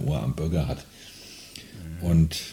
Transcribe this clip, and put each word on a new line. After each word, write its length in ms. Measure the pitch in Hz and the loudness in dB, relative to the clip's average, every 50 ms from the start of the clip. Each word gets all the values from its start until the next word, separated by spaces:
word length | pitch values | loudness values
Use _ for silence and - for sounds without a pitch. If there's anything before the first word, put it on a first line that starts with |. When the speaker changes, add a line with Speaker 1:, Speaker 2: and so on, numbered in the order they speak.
| - | 0
Speaker 1:
Ohr 160 | - 76 65 | -2 -2 -2
am 120 | 55 64 67 | -2 -4 -4
Bürger 320 | - 78 80 82 85 76 65 | -2 -2 -2 0 0 0 -2
hat. 180 | - - - - - - - - - - - - - - - - - - - - - 98 87 80 80 85 | -4 -6 -10 -14 -20 -20 -20 -20 -20 -20 -20 -20 -20 -20 -20 -20 -20 -20 -18 -18 -16 -14 -14 -12 -10 -4
Speaker 2:
Mhm. 60 | 85 85 | 0 4
Speaker 1:
Und 300 | 82 82 80 80 - - - - | 6 6 6 6 2 -2 -8 -8